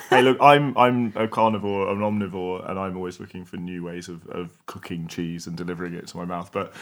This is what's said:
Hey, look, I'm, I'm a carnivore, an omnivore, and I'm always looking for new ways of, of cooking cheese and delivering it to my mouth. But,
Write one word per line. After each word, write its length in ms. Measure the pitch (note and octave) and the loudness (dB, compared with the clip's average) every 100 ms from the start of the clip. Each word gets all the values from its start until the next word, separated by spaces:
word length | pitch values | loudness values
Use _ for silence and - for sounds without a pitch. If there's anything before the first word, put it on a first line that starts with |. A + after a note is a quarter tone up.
| - | 4
Hey, 120 | - | 6
look, 160 | B2+ B2+ | 6 8
I'm, 340 | C#3 D3 C#3+ A2+ | 8 8 6 4
I'm 360 | B2 B2 A#2 G#2 | 4 4 0 0
a 120 | A2 | -2
carnivore, 640 | A2 A2 G#2+ G2+ G2 F#2+ | 2 2 2 -2 -2 0
an 80 | G2+ | 0
omnivore, 680 | G#2+ G#2 G2 F#2 F2+ F#2 - | -2 -2 -4 -4 -6 -6 -6
and 80 | F#2+ | -6
I'm 160 | F#2+ F#2 | -4 -6
always 220 | F2+ F2+ | -8 -10
looking 260 | - F#2+ F2+ | -14 -14 -12
for 120 | F#2 | -10
new 260 | F2+ F2+ | -8 -8
ways 240 | E2+ F2 F2+ | -8 -10 -12
of, 160 | E2+ - | -14 -10
of 340 | - F2 _ - | -10 -10 _ -18
cooking 400 | G#2 - F2 E2 | -16 -10 -8 -8
cheese 380 | - E2+ E2+ F2 | -6 -6 -6 -10
and 80 | E2+ | -8
delivering 360 | F2 E2+ F2 E2+ | -8 -6 -8 -10
it 120 | - | -12
to 100 | F2 | -10
my 80 | F2 | -6
mouth. 260 | F2 F2 | -6 -6
But, 200 | G2 F#2 - | -6 -8 -12